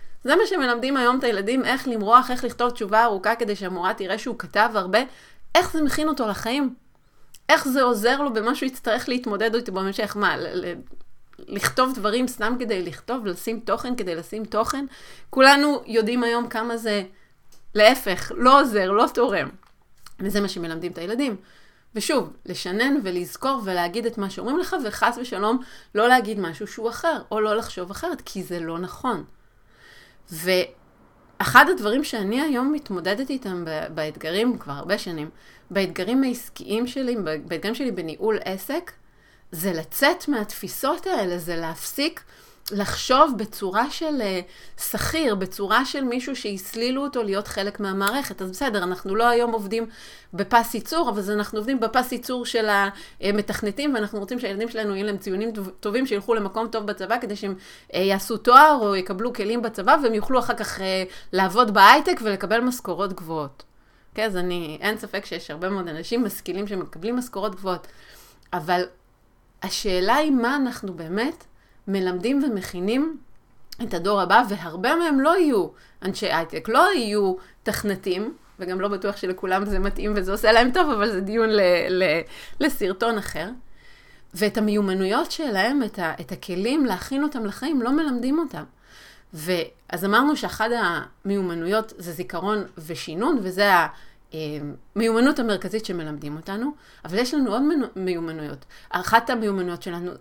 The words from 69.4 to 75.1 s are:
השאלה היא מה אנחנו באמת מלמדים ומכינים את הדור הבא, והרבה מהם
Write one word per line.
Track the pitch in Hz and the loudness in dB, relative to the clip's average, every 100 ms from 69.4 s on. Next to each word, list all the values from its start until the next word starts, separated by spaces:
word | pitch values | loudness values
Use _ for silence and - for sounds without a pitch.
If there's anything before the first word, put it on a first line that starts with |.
| _ - | _ -12
השאלה | 190 - 202 180 196 277 | -8 -4 0 2 4 4
היא | 302 | 4
מה | 262 240 285 | 2 2 0
אנחנו | 254 - 190 | -2 -4 -10
באמת | 165 160 196 269 - - - _ - - | -10 -6 -2 -2 -4 -18 -20 _ -16 -4
מלמדים | 196 180 180 220 285 | -2 0 -2 0 0
ומכינים | 277 202 - 180 190 262 320 285 - - _ - - - | 0 -2 -4 -4 -2 0 0 -4 -16 -20 _ -20 -16 -10
את | 233 | -6
הדור | 175 185 202 | -2 0 2
הבא, | 175 214 226 | 6 6 6
והרבה | 202 170 170 240 339 | -2 -6 -2 0 2
מהם | 339 | 2